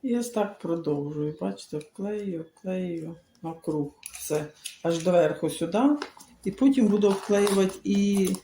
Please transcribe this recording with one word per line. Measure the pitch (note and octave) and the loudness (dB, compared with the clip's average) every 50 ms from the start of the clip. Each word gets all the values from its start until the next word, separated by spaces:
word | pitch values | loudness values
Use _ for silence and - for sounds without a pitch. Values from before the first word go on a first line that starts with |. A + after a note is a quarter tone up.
| - | -2
І | B3+ A#3 A#3+ | 0 -2 0
ось | A#3 - | -2 -2
так | - G#3+ G#3 G3+ - - | 0 0 -2 -2 -2 -8
продовжую. | - E3+ E3+ E3 D#3+ D3+ D3 C#3+ C#3+ D3 D3+ D3+ D3+ D3+ D3+ - | -4 -4 -4 -2 0 -2 -2 -2 -2 -6 -4 -4 -4 -4 -4 -4
Бачите, | F3+ G3 F#3+ - - - - | -6 -6 -6 -6 -12 -10 -10
обклею, | D3+ D3+ - _ - G3 G3+ G#3+ G#3 G#3 G3 F3 D#3+ | -10 -10 -10 _ -8 -8 -6 -6 -6 -6 -6 -6 -8
обклею | D#3+ D#3+ _ _ _ F#3 F#3 F#3 F#3 F3+ E3+ E3 D#3+ E3 E3+ - _ _ _ _ - | -10 -12 _ _ _ -6 -4 -4 -4 -4 -6 -6 -8 -10 -12 -14 _ _ _ _ -10
навкруг. | D#3+ D#3+ E3 - - D#3 D3+ D3 D3 - _ - - - | -10 -10 -8 -6 -4 -2 -2 -2 -4 -6 _ -20 -18 -16
Все. | - - - D3+ D3+ D3+ D3+ - _ - - - - _ | -14 -6 -4 -4 -4 -4 -6 -12 _ -16 -16 -16 -6 _
Аж | E3 E3+ E3 D#3+ | -2 -2 0 0
доверху | F3+ F3+ F3 E3 D3+ D3 - - D#3 | 4 4 4 4 4 2 -2 -4 -4
сюди. | - - E3 E3 F3 G#3 B3+ C#4+ D4 D4 - - - - - - - _ - | -4 -4 -6 -2 0 2 4 4 4 2 -2 -10 -14 -20 -20 -20 -20 _ -8
І | G3+ | -8
потім | G3 - C4 C4+ C4+ C4 A3+ G3+ | -2 4 4 4 6 6 4 4
буду | G3 G#3 G3+ G3+ | 4 4 4 4
обклеювати | G3 G3 - - G3+ G3+ G3+ G3+ G3+ G3 F#3+ F#3+ - - - | 2 2 0 0 2 4 4 4 4 4 2 2 0 -4 -2
і... | G3 G3+ G3 G3+ G3+ G3+ G3 F#3+ F#3 F#3+ - | 0 2 2 2 2 4 2 2 2 0 -4